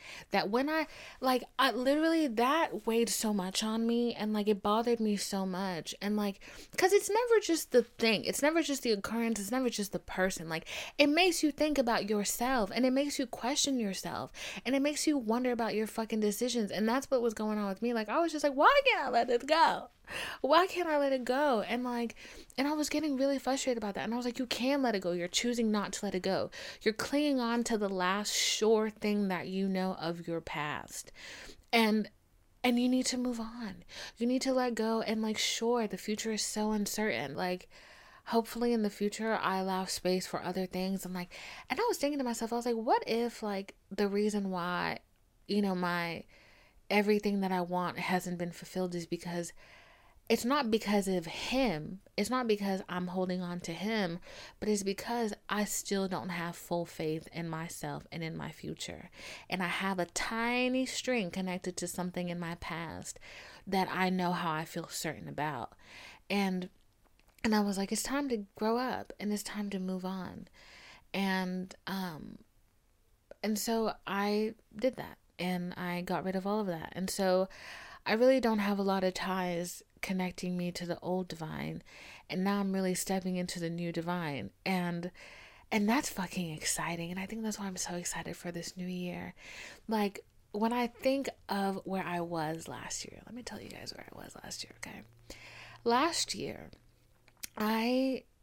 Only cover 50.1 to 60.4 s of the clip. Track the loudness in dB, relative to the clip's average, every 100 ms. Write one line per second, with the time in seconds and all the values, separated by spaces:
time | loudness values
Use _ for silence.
50.1 | -12 0 0 2 2 2 0 2 2 2
51.1 | 0 -2 -6 -2 2 2 0 -4 -12 -8
52.1 | -4 0 0 2 2 2 -2 -2 -4 -2
53.1 | 0 0 -2 -4 -6 -6 -4 -2 0 0
54.1 | -2 -10 -16 -18 -6 0 0 0 -4 -4
55.1 | -2 -2 -4 -4 -2 0 -4 -2 0 0
56.1 | -2 -4 -4 -6 -8 -4 -4 -2 -4 -2
57.1 | -4 -6 -8 -6 -6 -8 -8 -8 -8 -10
58.1 | -8 -8 -6 -8 -10 -10 -8 -10 -10 -16
59.1 | -18 -16 -16 -8 -4 -2 -2 0 0 -2
60.1 | -4 -4 -2